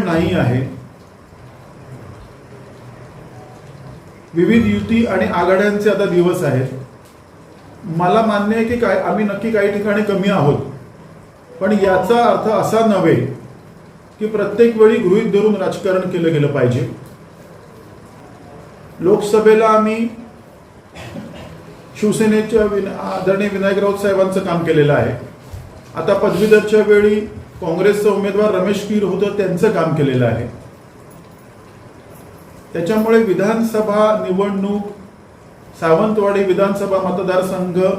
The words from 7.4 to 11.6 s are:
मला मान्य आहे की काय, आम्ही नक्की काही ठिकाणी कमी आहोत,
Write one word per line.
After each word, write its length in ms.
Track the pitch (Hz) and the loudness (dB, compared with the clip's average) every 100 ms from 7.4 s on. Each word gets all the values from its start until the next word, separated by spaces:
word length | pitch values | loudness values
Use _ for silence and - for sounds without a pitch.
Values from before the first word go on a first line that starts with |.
| - - - - | -20 -20 -20 -16
मला 380 | - 165 180 220 | -8 -2 2 2
मान्य 340 | 214 202 208 | 2 0 0
आहे 100 | 226 | 0
की 120 | 226 240 | -2 0
काय, 220 | 208 196 | 0 0
आम्ही 260 | - 202 | 0 -2
नक्की 260 | 208 196 226 | -2 -4 -2
काही 200 | 214 202 | 0 0
ठिकाणी 320 | 202 208 208 | 0 0 0
कमी 260 | 208 185 202 | 0 0 0
आहोत, 280 | 185 143 127 - - - - - - - - - - | 2 2 0 -4 -14 -20 -20 -20 -20 -20 -20 -20 -4